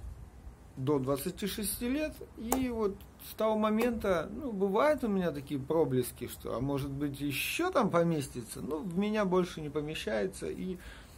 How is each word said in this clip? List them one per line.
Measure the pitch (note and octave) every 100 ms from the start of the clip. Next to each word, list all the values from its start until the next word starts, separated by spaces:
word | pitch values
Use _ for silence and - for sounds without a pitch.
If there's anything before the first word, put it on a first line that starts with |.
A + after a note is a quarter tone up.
| - - - - - - - -
до | C3 D3
двадцати | C3 C#3+ F#3 F3 G3
шести | G3+ G3 - A#3+
лет. | C#4+ D#4 - - -
И | A3+ C4 B3+
вот | A3+ G#3 F#3+ - - -
с |
того | - A3 G#3+
момента, | G#3+ G#3+ A#3+ A3 G3+ F3 D3+
ну, | A3+ C#4+
бывают | G3 G3 G3+ D4 D4
у | A3+
меня | G3 F3
такие | C#3+ C3+ C#3+
проблески, | B2+ D#3+ D3 B2+ B2 - A#2+
что, | - A2
а | A2+
может | C#3 C#3 C#3
быть, | C3+ D3 B2+
еще | C#3+ B2+ - - F4
там | F4+ G3
поместится, | E3+ E3+ D#3 C3 B2+ A2 -
но | A2+ D#3+
в | G3 E3+
меня | G#3 G#3+
больше | G3 F#3 F3+ -
не | D3+
помещается. | D3+ D3 D#3 G#3+ G#3+ F#3+ - D#3+
И | - F#3 F#3 - - -